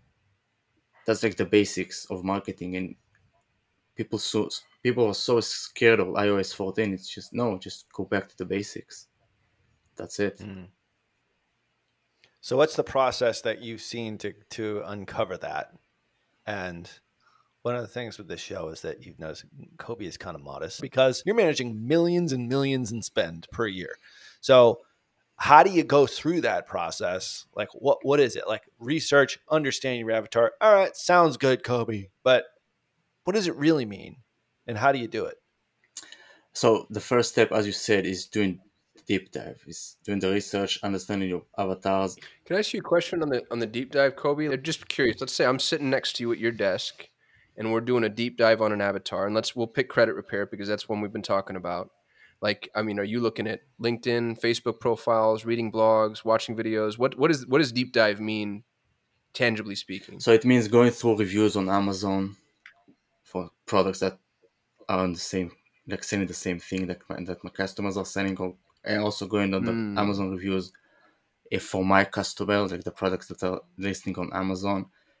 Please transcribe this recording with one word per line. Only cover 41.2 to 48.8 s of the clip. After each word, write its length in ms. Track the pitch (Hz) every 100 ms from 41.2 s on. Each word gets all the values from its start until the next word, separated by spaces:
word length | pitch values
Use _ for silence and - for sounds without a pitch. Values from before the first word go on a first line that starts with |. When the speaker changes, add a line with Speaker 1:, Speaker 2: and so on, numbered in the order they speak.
| 92
Speaker 1:
your 140 | 87 - -
avatars. 580 | 95 92 98 95 95 - - -
Speaker 3:
Can 120 | - 185
I 40 |
ask 120 | 208
you 80 | 214
a 20 |
question 400 | - 170 - 175
on 60 | 151
the, 160 | 120 -
on 80 | 117
the 80 | 110
deep 260 | 113 131
dive, 240 | 143 139 135
Kobe? 300 | 147 147 151
I'm 160 | 131
just 260 | 151 - -
curious. 320 | - 123 110
Let's 120 | 131
say 120 | -
I'm 140 | 131 131
sitting 320 | - 156 139
next 240 | 131 - -
to 60 |
you 100 | 117
at 60 | 110
your 120 | 113
desk, 580 | 110 98 92 - - - _ _ _ _ -
and 140 | 110
we're 80 | 113
doing 240 | 117 123
a 40 | 110
deep 280 | 104 120 120
dive 240 | 113 110
on 120 | 107
an 80 | 104